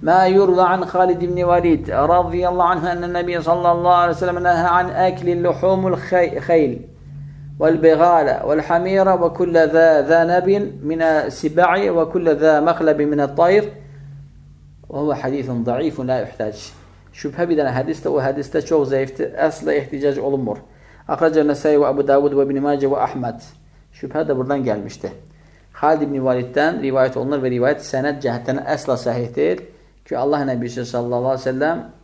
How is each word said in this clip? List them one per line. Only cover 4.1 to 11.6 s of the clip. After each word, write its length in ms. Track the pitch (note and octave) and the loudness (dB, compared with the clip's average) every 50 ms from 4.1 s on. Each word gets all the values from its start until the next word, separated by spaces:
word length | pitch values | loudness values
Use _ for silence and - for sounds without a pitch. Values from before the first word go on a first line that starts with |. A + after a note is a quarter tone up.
| E3 | 0
ve 40 | C#3+ | 0
sellem 200 | F3+ F3+ F3 F3 F3 | -2 -2 -2 0 0
nəhə 220 | F3+ F3+ F#3 E3+ F3+ | 2 2 2 2 2
an 220 | F3 F3+ F3+ F3+ - - F#3 | 2 2 0 0 0 0 0
əkli 300 | F#3 F3+ - E3 F3 F3 F3 | 0 0 -2 -2 -2 -2 0
luhumul 560 | F3 F3 E3+ - - F#3+ F#3+ F#3 F#3 F#3+ F3+ | 0 0 0 0 2 2 2 2 2 0 -2
xey-, 380 | D#3+ - - F#3+ F3+ F3 D#3 - C3 C#3 | -2 -4 -2 2 2 2 2 0 -6 -2
xeyl 300 | - E3+ E3 D3+ C3+ A#2+ A#2 - - - - - - - - - - - - - - - - | 2 2 4 4 2 -2 -6 -12 -18 -20 -20 -20 -20 -18 -16 -16 -16 -18 -18 -18 -18 -8 -2
vəl 180 | D3+ D#3 E3 D#3+ | 0 0 2 4
biğalə 540 | D#3 E3 D#3+ D3+ E3 F3 F3 E3 D3+ C#3 - - - | 6 4 6 6 6 6 6 4 4 2 0 -2 0
vəl 160 | - D3 D#3 D3+ - | -2 -2 -2 0 0
hamirə 460 | E3+ E3+ F3 F#3 F#3+ G3 F#3+ F#3+ F#3 F3 F3 | 0 0 0 0 2 2 4 4 4 2 2
və 80 | E3+ E3 - | 0 0 0
kullə 260 | F3+ F3 E3 E3 D#3+ D3+ D3+ | -2 2 4 4 4 4 4
zə 140 | D#3+ E3 E3 D#3+ D3+ C#3 C#3 | 6 6 6 6 4 4 4
zənəbin 580 | D#3+ E3 E3 E3 F3 F3+ F3+ F#3 G3 G3+ G3+ - C#3 C#3 C#3 | 4 4 4 4 2 2 4 2 2 2 0 -4 -8 -8 -6
minə 260 | D3 D#3+ E3 E3 D#3+ D#3+ D#3 C#3 A2 C3+ | -6 -2 0 2 2 2 2 0 -2 -6
sibə'i 560 | - - D3+ D3+ E3 | -4 -6 -2 2 4